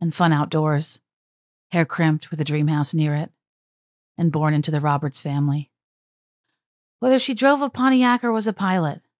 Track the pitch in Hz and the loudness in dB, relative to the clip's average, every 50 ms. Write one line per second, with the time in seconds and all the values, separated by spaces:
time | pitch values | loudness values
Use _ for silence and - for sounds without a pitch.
0 | 170 170 151 - 175 165 156 147 147 - - 156 156 156 151 143 160 - - - | -6 -6 -2 0 2 2 2 2 0 -2 -2 0 0 0 0 0 -2 -4 -10 -14
1 | _ _ _ _ _ _ _ _ _ _ _ _ _ _ - 175 165 139 - - | _ _ _ _ _ _ _ _ _ _ _ _ _ _ -2 -2 0 0 0 0
2 | 170 160 156 156 - - - 151 151 143 147 151 151 151 156 147 147 143 - 160 | 0 0 0 0 -4 -6 -8 -6 -4 -4 -2 0 0 0 0 0 0 0 0 0
3 | 156 151 147 147 156 - _ _ _ _ _ _ _ _ _ _ _ _ _ _ | 0 0 -2 -2 -4 -8 _ _ _ _ _ _ _ _ _ _ _ _ _ _
4 | _ _ _ - 170 170 143 156 151 151 151 147 147 - 151 147 143 151 143 143 | _ _ _ -2 0 0 2 2 0 2 2 0 0 0 -2 -2 0 0 0 0
5 | 151 147 139 - - 156 139 143 143 143 143 151 139 - _ _ _ _ _ _ | -2 -4 -6 -6 -6 -4 -2 -2 0 0 -2 -2 -6 -8 _ _ _ _ _ _
6 | _ _ _ _ _ _ _ _ _ _ _ _ _ _ _ _ _ _ _ _ | _ _ _ _ _ _ _ _ _ _ _ _ _ _ _ _ _ _ _ _
7 | - 254 262 262 254 - 262 214 254 277 285 277 285 277 - - 254 262 262 254 | 0 2 2 2 2 0 -2 2 2 4 4 2 0 -2 -2 0 2 2 4 4
8 | 254 247 247 240 - 240 226 220 208 226 196 - 196 190 185 185 165 151 139 - | 4 4 2 2 0 -2 -2 0 -2 -2 -2 -2 -2 0 0 0 0 -2 -4 -6
9 | - _ _ _ | -12 _ _ _